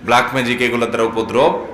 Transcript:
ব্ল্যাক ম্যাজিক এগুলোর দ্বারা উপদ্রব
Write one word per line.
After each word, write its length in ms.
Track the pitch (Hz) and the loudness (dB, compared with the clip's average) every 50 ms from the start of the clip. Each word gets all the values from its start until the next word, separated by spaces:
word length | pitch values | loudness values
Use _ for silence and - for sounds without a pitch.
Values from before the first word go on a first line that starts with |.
| 80 | 0
ব্ল্যাক 220 | - 120 120 123 123 127 | 2 2 2 2 2 -2
ম্যাজিক 280 | 131 123 120 123 120 | -2 0 0 0 0
এগুলোর 280 | 123 120 113 120 117 110 | 0 0 0 0 -2 -2
দ্বারা 140 | 113 113 113 | 0 0 -2
উপদ্রব 640 | 113 107 113 110 98 101 117 139 175 196 - - - | 0 0 -2 -4 -2 2 2 2 2 2 -2 -8 -10